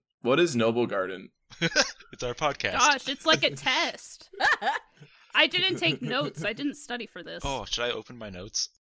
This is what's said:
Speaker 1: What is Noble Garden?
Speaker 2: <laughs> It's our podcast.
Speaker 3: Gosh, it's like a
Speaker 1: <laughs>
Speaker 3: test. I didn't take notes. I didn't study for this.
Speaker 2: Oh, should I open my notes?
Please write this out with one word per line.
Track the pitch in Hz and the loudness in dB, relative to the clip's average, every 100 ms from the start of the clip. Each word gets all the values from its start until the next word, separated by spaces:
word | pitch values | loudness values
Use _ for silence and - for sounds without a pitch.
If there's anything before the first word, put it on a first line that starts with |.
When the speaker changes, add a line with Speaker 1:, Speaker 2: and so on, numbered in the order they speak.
| _ _ | _ _
Speaker 1:
What | 117 143 | 2 4
is | 175 120 | 4 4
Noble | 113 117 117 | 4 4 2
Garden? | 101 92 95 - _ _ - | 0 -2 -6 -12 _ _ -4
Speaker 2:
<laughs> | 165 - - - - | 0 2 2 -2 -20
It's | - | -8
our | 123 | -6
podcast. | 123 151 143 107 - | 0 -2 0 -2 4
Speaker 3:
Gosh, | 277 277 - | 4 4 -2
it's | 269 320 | -2 2
like | 311 | 4
a | 302 | 2
Speaker 1:
<laughs> | 143 | 0
Speaker 3:
test. | 277 277 302 - - - - 392 480 587 - - - _ - _ _ 277 | 0 0 0 -4 -14 -16 -18 0 2 2 0 -2 -8 _ -20 _ _ 2
I | 320 | 2
didn't | 359 370 370 | 2 0 0
take | - - | 0 -2
notes. | - 254 294 - 202 | -2 -2 -2 -4 -6
I | |
didn't | 226 285 - | -4 -6 -6
study | - 240 208 | -10 -10 -10
for | 180 | -14
this. | 170 170 139 | -12 -8 -4
Speaker 2:
Oh, | 135 98 | -4 -4
should | - | -2
I | 120 | -2
open | 110 - 120 | -2 -8 -12
my | 107 | -12
notes? | 90 104 - - _ _ | -10 -8 -6 -6 _ _